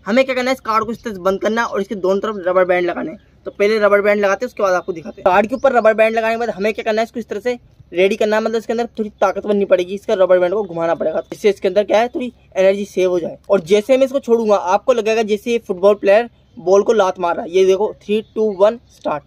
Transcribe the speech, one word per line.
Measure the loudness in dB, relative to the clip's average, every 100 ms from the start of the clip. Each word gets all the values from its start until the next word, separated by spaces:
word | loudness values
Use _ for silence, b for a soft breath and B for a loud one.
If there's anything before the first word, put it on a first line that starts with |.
| -2
हमें | 0
क्या | 0
करना | 0 -2
है, |
इस | -4
कार्ड | -2 -2
को | -2
इस | -6
तरह | -10
से | -6
बंद | -2 -2
करना | -2 -2
है | -2
और | -4
इसके | -6 -4
दोनों | -2 -2
तरफ | -2 -6 -2
rubber | 2
band | 2 0 -2
लगाने | -4 -8
हैं। | -12 b b -12
तो |
पहले | -2 0 2
rubber | 2 2
band | 2 2
लगाते | 0 -2
हैं, | -4
उसके | -4
बाद | 0
आपको | 0 -4
दिखाते | -10 -12 -4
हैं। |
Guard | 2 2 2
के |
ऊपर | 0 2
rubber | 4 4
band | 4 2
लगाने | 0 -2
के | -2
बाद | -4
हमें | -4 -4
क्या | -4
करना | -2 -2
है, |
इसको | -2 -6
इस | -10
तरह | -8
से | -6 -6 _ _ _
ready | 0 0 2
करना | 0 0
है, |
मतलब | 0 -4
इसके | -4
अंदर | -4 -4 -6
थोड़ी | -8 -2
ताकत | -2 0 -2
बननी | 0
पड़ेगी, | 2 0 0
इसका | -6 -2
rubber | 0 4 2
band | 2
को | -2
घुमाना | -4 -4 -2
पड़ेगा, | -2 -2 -4 -8
इससे | -4 -2
इसके | 0 -2
अंदर | 0
क्या | 0 0
है, | 0
थोड़ी | -4 -10 -12 b 0
energy | 2 2
save | -2 -2 0
हो | 0
जाए। | -4 -8 -2
और | -2
जैसे | 2 2 4 2
मैं |
इसको | 2 -2
छोड़ूंगा, | 0 0 2 0
आपको | 2 0 0
लगेगा | 0 0 0
जैसे | -2 -4 -2
ये | -4 -4
football | 0 2 4
player | 4 2 2 _ _ -8
ball | 2 2
को | 4
लात | 2 0 0
मार | -4 -4
रहा |
है। | -2
ये | 2 2
देखो, | 2 -2 -6
three, | -4 -4 -4
two, | -4 -4
one, | 2 0 0 _
start। | _ -8 -8